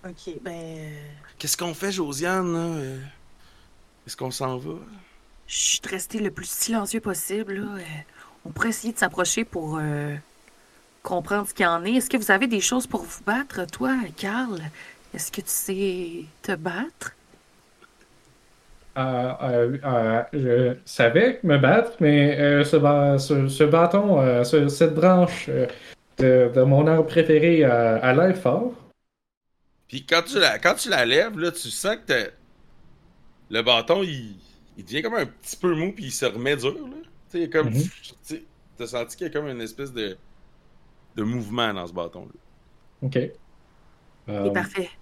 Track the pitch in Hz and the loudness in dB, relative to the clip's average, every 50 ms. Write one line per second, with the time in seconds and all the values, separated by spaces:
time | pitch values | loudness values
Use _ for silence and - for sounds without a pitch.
0 | - 185 175 - - 185 165 - - 185 170 165 165 160 160 156 156 151 151 147 | -16 -18 -18 -16 -16 -14 -14 -12 -12 -12 -12 -12 -14 -14 -14 -14 -14 -16 -16 -16
1 | 147 147 147 147 - - - _ - 151 - - 180 170 160 - 190 196 196 185 | -18 -20 -20 -20 -20 -20 -18 _ -6 -6 -6 -4 -4 -8 -6 -6 -6 -6 -4 -4
2 | 165 143 143 135 165 175 185 190 185 175 170 165 170 170 165 156 139 131 131 131 | -6 -6 -6 -4 -4 -2 -2 -2 -2 -2 -2 -4 -4 -4 -6 -6 -8 -8 -10 -12
3 | 131 143 - - - - - _ - - _ _ _ _ _ _ _ _ _ _ | -14 -16 -20 -20 -20 -20 -20 _ -20 -20 _ _ _ _ _ _ _ _ _ _
4 | _ - - - 131 131 127 - 139 131 131 127 131 156 160 175 202 - 214 196 | _ -18 -14 -10 -10 -10 -8 -6 -6 -6 -6 -6 -10 -12 -14 -14 -16 -20 -20 -20
5 | - _ _ - _ _ _ - _ - - - - - - - - - 190 190 | -20 _ _ -20 _ _ _ -20 _ -10 -8 -4 -2 -2 -2 -4 -6 -8 -8 -8
6 | - - - 220 208 196 - - 185 - - - - - 226 226 202 196 - 226 | -10 -8 -6 -4 -4 -4 -6 -8 -12 -10 -6 -6 -4 -2 -2 -2 -2 -2 -6 -6
7 | 226 208 185 165 - - 190 214 220 196 196 196 208 208 202 196 175 156 156 151 | -4 -4 -6 -6 -6 -6 -6 -6 -6 -6 -8 -8 -8 -10 -10 -12 -12 -12 -14 -14
8 | 147 _ _ - - - _ _ _ - 156 - - 226 220 - - 226 226 - | -16 _ _ -20 -20 -20 _ _ _ -14 -6 -4 -4 -2 -4 -4 -6 -8 -4 -2
9 | - 180 - - 180 175 - - 226 220 - 180 160 156 156 160 151 151 147 147 | -2 -2 0 -2 -2 -2 -2 -4 -4 -6 -6 -8 -6 -6 -6 -4 -4 -4 -4 -4
10 | 147 147 147 147 147 _ _ _ _ _ _ _ _ _ _ _ _ _ _ _ | -6 -8 -10 -12 -14 _ _ _ _ _ _ _ _ _ _ _ _ _ _ _
11 | _ - 180 175 160 165 202 208 202 196 - - 190 175 170 170 170 196 240 262 | _ -6 -4 -4 -2 -2 -2 -2 -2 -4 -2 0 2 2 2 0 0 0 0 0
12 | 262 - - 254 214 - 196 190 247 254 233 202 185 - 247 254 254 - - 196 | 0 0 -2 -4 2 2 2 2 2 0 0 0 0 0 -2 -2 -4 -4 -6 -8
13 | 170 - - - - 196 214 254 277 277 - - 180 - - - 247 262 262 262 | -8 -8 -14 -10 -4 -4 -4 -4 -4 -6 -8 -8 -8 -8 -8 -6 -4 -2 -2 -2
14 | 226 170 156 - - 196 208 240 262 240 202 170 156 151 151 - - - - _ | -4 -6 -10 -10 -8 -6 -4 -4 -6 -6 -8 -10 -10 -12 -14 -16 -20 -20 -20 _
15 | _ - - - - - - - 185 - - - - - 190 190 202 190 180 180 | _ -16 -12 -12 -10 -10 -10 -12 -8 -6 -6 -6 -6 -6 -4 -2 -2 -4 -4 -4
16 | 180 170 170 175 160 151 _ _ - - 196 160 156 180 170 185 247 330 _ _ | -8 -10 -10 -12 -14 -16 _ _ -8 -6 -6 -4 -4 -6 -6 -6 -8 -8 _ _
17 | - - - _ _ _ _ _ _ _ _ _ _ _ _ _ _ _ _ _ | -16 -16 -16 _ _ _ _ _ _ _ _ _ _ _ _ _ _ _ _ _
18 | _ _ _ _ _ _ _ _ _ _ _ _ _ _ - _ _ - - 131 | _ _ _ _ _ _ _ _ _ _ _ _ _ _ -20 _ _ -14 -8 -6
19 | 131 131 127 123 123 127 127 - 131 131 123 120 120 120 135 139 139 139 127 120 | -4 -4 -2 -2 -4 -4 -6 -6 -4 -2 2 2 2 0 -2 -4 -4 -2 0 0
20 | 113 110 113 117 120 - - 147 131 123 120 120 127 123 123 - - - - - | 2 2 0 0 -2 -2 -4 -4 0 2 2 4 2 2 0 -4 -12 -18 0 2
21 | 123 117 117 170 220 254 254 - - 175 147 139 131 131 180 226 226 - - - | 2 4 6 6 4 4 2 0 2 2 4 6 6 6 6 6 4 0 0 2
22 | 175 147 147 147 143 147 147 143 143 143 143 143 143 143 - 156 143 143 147 143 | 4 4 6 6 6 4 4 2 2 4 4 4 4 4 4 4 6 6 4 4
23 | 143 143 139 135 135 - 151 139 135 135 135 - 156 151 156 165 170 170 170 202 | 4 4 4 2 2 2 2 2 2 0 4 4 4 6 6 6 6 6 4 2
24 | 202 208 185 147 131 127 123 120 120 - - 151 143 143 143 - 165 160 156 156 | 4 4 4 4 6 4 4 4 2 4 4 4 4 4 4 4 2 4 4 4
25 | 160 185 185 180 175 170 - - - - 135 135 127 120 - - - - - _ | 6 6 8 8 6 4 2 -6 -6 -4 -2 -2 -2 -2 -4 -14 -18 -20 -20 _
26 | _ _ _ - 131 131 127 127 123 117 123 131 131 139 139 143 151 156 160 160 | _ _ _ 2 6 6 8 8 6 6 6 4 6 6 6 6 6 4 4 4
27 | 156 156 - 170 160 156 156 151 156 170 170 160 147 131 120 117 117 113 110 110 | 2 2 4 2 4 6 6 6 6 6 6 6 6 6 6 4 4 4 2 2
28 | 120 127 127 143 175 190 185 185 - 127 131 185 233 247 - - - - _ _ | 2 4 4 4 4 4 2 2 0 0 0 0 -2 -4 -6 -10 -20 -20 _ _
29 | _ _ _ _ _ _ _ _ _ _ _ _ _ _ _ _ _ _ - - | _ _ _ _ _ _ _ _ _ _ _ _ _ _ _ _ _ _ -14 -14
30 | - - 165 165 170 - 269 214 175 139 107 107 - 175 - - - 254 196 143 | -2 0 0 0 0 0 0 2 2 2 2 4 2 2 2 2 -2 -2 2 2
31 | 123 117 127 151 202 233 214 156 165 175 165 - - 123 - - - 190 220 - | 2 4 4 4 2 2 -2 -4 -4 -4 -4 -6 -12 -10 -10 -6 -4 -4 -4 -4
32 | - - 139 120 104 - - _ _ _ _ _ _ - - - - - - _ | -2 -2 -2 -2 -2 -4 -12 _ _ _ _ _ _ -20 -20 -20 -20 -20 -20 _
33 | _ _ _ _ _ - _ _ _ _ - 113 120 - 123 113 113 - 165 196 | _ _ _ _ _ -20 _ _ _ _ -4 -2 2 4 2 2 4 2 0 0
34 | 196 180 151 135 117 107 98 92 - _ _ _ _ _ _ - 98 - 117 147 | 0 -4 -6 -10 -12 -14 -16 -18 -20 _ _ _ _ _ _ -20 -16 -8 -8 -6
35 | 160 220 226 226 160 117 - _ - - - - - 185 170 156 160 190 196 - | -6 -4 -4 -4 -4 -6 -8 _ -16 -16 -12 -4 -2 -2 -2 0 -4 -6 -6 -8
36 | 190 131 - - 135 123 101 113 123 135 147 135 120 139 - - 302 254 269 311 | -12 -10 -6 -4 -4 -4 -4 -2 -2 -2 -2 -2 -2 -6 -6 -6 -14 -16 -16 -18
37 | 330 - - - _ _ - 175 170 156 - 160 151 120 110 135 156 185 - - | -20 -20 -20 -20 _ _ -6 -6 -6 -2 0 0 0 0 0 -2 -2 -2 -6 -14
38 | - - - _ _ - 156 165 - - _ _ _ _ _ - 120 110 120 120 | -20 -20 -20 _ _ -14 -14 -14 -14 -20 _ _ _ _ _ -12 -12 -8 -6 -8
39 | 120 120 - - 185 156 - 147 151 147 131 120 113 110 110 - 143 135 127 120 | -8 -8 -10 -10 -10 -6 -6 -6 -6 -6 -8 -8 -10 -10 -10 -12 -12 -10 -8 -8
40 | 107 98 92 - - - - - - - _ _ _ _ _ - _ _ _ _ | -8 -8 -8 -12 -20 -20 -20 -20 -20 -20 _ _ _ _ _ -20 _ _ _ _
41 | _ _ _ - 107 110 120 123 113 101 107 120 117 110 101 95 87 85 87 90 | _ _ _ -6 -4 -4 -4 -4 -6 -6 -4 -2 -2 -2 -2 -6 -10 -8 -8 -8
42 | 85 85 - 92 95 95 - - _ _ _ _ _ _ _ _ _ _ _ _ | -8 -8 -10 -16 -20 -20 -20 -20 _ _ _ _ _ _ _ _ _ _ _ _
43 | - 135 - - 123 - - - - _ _ _ _ _ _ _ _ _ _ _ | -8 -4 -2 -2 -4 -4 -10 -18 -20 _ _ _ _ _ _ _ _ _ _ _
44 | _ _ _ _ _ - 104 101 101 101 101 - 180 196 - 190 180 170 - - | _ _ _ _ _ -10 -6 -2 -2 -2 -2 -2 -4 -4 -6 -8 -8 -8 -12 -20